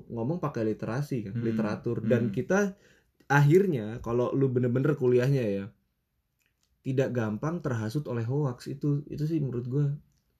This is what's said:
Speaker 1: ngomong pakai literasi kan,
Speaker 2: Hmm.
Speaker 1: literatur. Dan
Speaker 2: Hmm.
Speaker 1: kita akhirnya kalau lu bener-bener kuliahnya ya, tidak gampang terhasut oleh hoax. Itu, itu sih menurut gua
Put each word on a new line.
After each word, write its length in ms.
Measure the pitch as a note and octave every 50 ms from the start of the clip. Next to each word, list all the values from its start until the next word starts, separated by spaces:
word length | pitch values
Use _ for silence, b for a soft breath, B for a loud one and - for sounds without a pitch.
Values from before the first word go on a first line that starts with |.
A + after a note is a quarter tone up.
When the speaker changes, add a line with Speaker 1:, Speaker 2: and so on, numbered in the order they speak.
| - -
Speaker 1:
ngomong 300 | A2+ A#2 A2+ B2+ E3+ F3
pakai 220 | - C#3+ - A#2 A2
literasi 520 | A2 G#2+ - A2 G2 A2 C3+ D3 - C#3+ A#2+
kan, 140 | G2+ G2 A2
Speaker 2:
Hmm. 80 | A#2+ A#2
Speaker 1:
literatur. 520 | A2+ A2+ A2 G#2+ G#2 A2 - - A#2+ A#2 A2+
Dan 220 | A2+ A2+ B2 A#2 A#2+
Speaker 2:
Hmm. 100 | A#2+ -
Speaker 1:
kita 280 | C3 B2 - F3+ G3+ G#3 G3 G3 b b b b b b b _ _ _ _
akhirnya 720 | C#3+ C#3+ C#3+ D3 D#3 F#3+ G3+ F#3+ D#3+ A#2+ G#2 G#2+ A2+ C3
kalau 320 | - A2+ A#2+ B2 B2 - -
lu 160 | C3+ C#3 C3
bener-bener 480 | B2 B2 B2 B2 A#2+ C3+ C3+ D3+ D3
kuliahnya 480 | C#3 C3+ B2 B2 B2 B2 C3+ C#3 C3+ A#2+
ya, 200 | G#2 G2 G2 G2 G2 - _ _ _ _ _ _ _ _ _ _ _ _ _ _ _ _ _ _ _ _ _
tidak 320 | _ C3 C3 B2+ C3 G#2+ B2
gampang 480 | B2 A2+ G#2+ G#2+ G#2+ - D3+ E3+ F3
terhasut 460 | - C#3+ B2 A2+ A2 A2 A2+ D3+ D3
oleh 180 | - A#2+ A#2+ A2+
hoax. 400 | A#2 C3 D3 D3+ C3 B2 - -
Itu, 380 | C3+ C3+ C#3+ - D3 C#3+ C#3+ C#3+
itu 200 | - - C#3+ D3
sih 100 | D#3 E3
menurut 300 | D#3 D3 B2+ A#2+ A#2+ A#2+
gua 200 | B2 B2 C#3+ C#3+ C#3+ C#3+ - - _ _ _ _ _ _ _